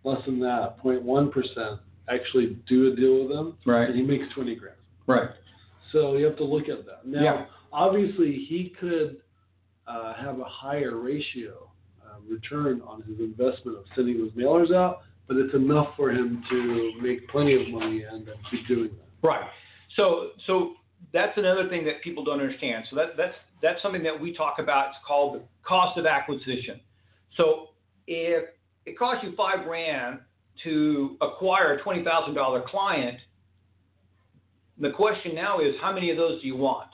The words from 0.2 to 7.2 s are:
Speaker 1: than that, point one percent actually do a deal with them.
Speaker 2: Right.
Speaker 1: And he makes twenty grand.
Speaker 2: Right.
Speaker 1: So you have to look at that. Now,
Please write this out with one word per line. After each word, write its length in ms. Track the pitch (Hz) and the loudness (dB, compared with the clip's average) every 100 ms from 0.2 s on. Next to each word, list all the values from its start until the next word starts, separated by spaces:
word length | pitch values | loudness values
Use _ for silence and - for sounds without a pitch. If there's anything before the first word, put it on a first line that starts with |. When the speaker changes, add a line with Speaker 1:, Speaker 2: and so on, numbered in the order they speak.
| 135 | -2
Speaker 1:
than 140 | 127 | -2
that, 380 | 123 120 104 - | 0 0 -4 -2
point 240 | 131 127 | 0 0
one 260 | 120 135 147 | 2 2 4
percent 520 | 135 123 120 110 104 - - - | 0 -2 -6 -8 -8 -16 -18 -4
actually 480 | 123 - 127 113 104 - | -4 2 2 2 -2 2
do 280 | 127 131 | 6 6
a 20 | 120 | 6
deal 280 | 131 131 | 6 6
with 60 | 131 147 | 2 -2
them. 220 | 160 - 123 | -6 -4 2
Speaker 2:
Right. 240 | 120 120 | 4 4
Speaker 1:
And 60 | 123 | 2
he 80 | |
makes 300 | 135 135 - | 2 0 -2
twenty 220 | - 120 110 | -6 -6 -6
grand. 220 | 98 - _ _ - | -12 -20 _ _ 2
Speaker 2:
Right. 260 | 123 - - _ _ _ _ - | 2 2 -10 _ _ _ _ -2
Speaker 1:
So 240 | 156 143 139 | 2 2 4
you 80 | 151 | 2
have 120 | 147 | 2
to 80 | 143 | -2
look 240 | 147 151 | 0 -2
at 160 | 123 - | -8 -12
that. 200 | 95 127 | -16 -8
Now, 160 | 143 | 2